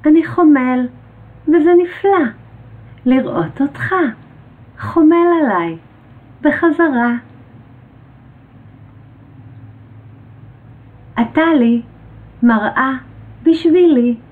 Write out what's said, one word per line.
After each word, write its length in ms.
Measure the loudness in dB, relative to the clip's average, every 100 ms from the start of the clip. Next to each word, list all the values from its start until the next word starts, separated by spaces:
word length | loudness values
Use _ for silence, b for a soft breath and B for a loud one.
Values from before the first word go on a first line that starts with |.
| 2
אני 220 | 0 0
חומל, 600 | 0 2 2 0 -4 -6 -12 -20 -20 -20 -12 -2
וזה 240 | 0 4 2
נפלא 420 | 0 -4 -2 0 -2 -8 -20 -20 -20 -20 -20 -8 -2
לראות 560 | -2 -2 -6 -8 -4
אותך 340 | -6 -4 -6 -2 -4 -6 -20 -20 -20 -20 -20 -16
חומל 480 | -4 2 4 4 2 2
עליי 360 | 0 -2 -4 -10 -18 -20 -20 -20 -20 -4
בחזרה. 720 | -2 0 -2 0 -2 0 -2 -4 -10 -20 -20 -20 -20 -20 -20 -20 -20 -20 -20 -20 -20 -20 -20 -20 -20 -20 -20 -20 -20 -20 -20 -20 -20 -20 -20 -20 -20 -20 -20 -20 -20 -20 -20 -20 -20 -20 -12 -6
אתה 240 | -4 0 0 2
לי 220 | 2 0 -6 -20 -20 -20 -20 -2
מראה 480 | 0 0 -2 -4 -4 -6 -14 -20 -20 -4
בשבילי. 760 | -2 0 2 2 4 2 0 -4 -10